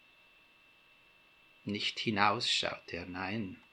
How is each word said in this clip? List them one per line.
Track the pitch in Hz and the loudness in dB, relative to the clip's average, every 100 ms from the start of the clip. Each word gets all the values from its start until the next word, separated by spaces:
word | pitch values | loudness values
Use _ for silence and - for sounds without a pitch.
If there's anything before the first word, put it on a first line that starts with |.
| - _ _ _ _ _ _ _ _ _ _ - _ _ - - - | -20 _ _ _ _ _ _ _ _ _ _ -20 _ _ -20 -12 -6
Nicht | 104 - - | -2 -2 -2
hinaus | - 101 104 113 123 | 0 4 6 4 2
schaut | - 82 - - | 2 0 -4 -6
er, | 85 92 | -8 -6
nein, | 90 95 110 92 85 - | -6 -4 -4 -6 -8 -18